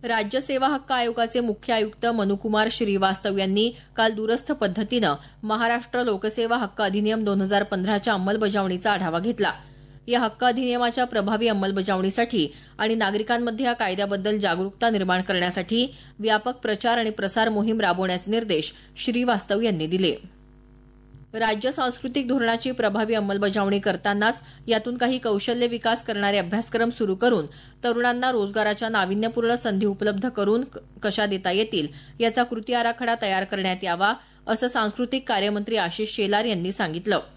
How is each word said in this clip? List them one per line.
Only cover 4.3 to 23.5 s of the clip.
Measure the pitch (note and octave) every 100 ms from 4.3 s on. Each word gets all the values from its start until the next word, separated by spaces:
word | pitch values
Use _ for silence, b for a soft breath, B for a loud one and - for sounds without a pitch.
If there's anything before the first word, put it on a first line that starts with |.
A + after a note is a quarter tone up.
| A#3+ -
पद्धतीनं | D4+ G#3 F#3 G#3 B3 G3 C#3+ B B
महाराष्ट्र | G#3+ G#3+ A#3 A#3+ A#3+ B3
लोकसेवा | B3 G3 A3 G#3+ A3+ A#3+
हक्क | G#3 -
अधिनियम | G#3 G3 G#3+ A3+
दोन | G#3+ G3
हजार | F#3+ G3+
पंधराच्या | G3+ G3 F#3 G#3 A3
अंमलबजावणीचा | G3+ F#3+ G#3+ G#3+ G3+ F#3+ F3+ G#3+
आढावा | G3+ F3+ E3
घेतला. | G3+ A#3+ F#3+ - B B B B -
या | A#3+
हक्क | A3+ A3
अधिनियमाच्या | B3 A#3+ B3 A#3+ A#3+ A#3
प्रभावी | B3 A3+ G3+ G#3+ A3+
अंमलबजावणीसाठी | G#3 F#3+ G3 F#3+ F#3+ F#3+ F#3+ A#3 A3+ D3 B B B
आणि | A3
नागरिकांमध्ये | A3+ G3+ G#3 G#3+ A#3+ A#3+ A3 C4
या |
कायद्याबद्दल | A#3 G#3+ F#3 G3+ G3 G3 G#3+
जागरूकता | G3 E3+ F#3+ - A#3
निर्माण | G#3+ F#3 F3+
करण्यासाठी | F#3 F#3 F3+ F#3 F#3 A3+ C4 B B -
व्यापक | G#3+ G#3+ A3+ B3+
प्रचार | A3+ G#3 A#3+ A#3
आणि | A3
प्रसार | G#3+ G3 A3+ A3
मोहीम | G#3+ G#3+ A3
राबवण्याचे | G3+ F3 F#3+ F3+ F#3+
निर्देश | A3 A3+ D#3+ D#3 B B -
श्रीवास्तव | - A#3+ B3 G#3+ - G3+
यांनी | A3+ F3+ D#3
दिले. | F#3 F#3 B2+ - - - - - - - - - - -
राज्य | A3 A3 G#3+ B3
सांस्कृतिक | C4+ B3+ B3 C4 B3+ B3
धोरणाची | C4 A#3 A3+ C4
प्रभावी | B3+ A3 G#3 A3
अंमलबजावणी | A3+ G3+ G3 G3+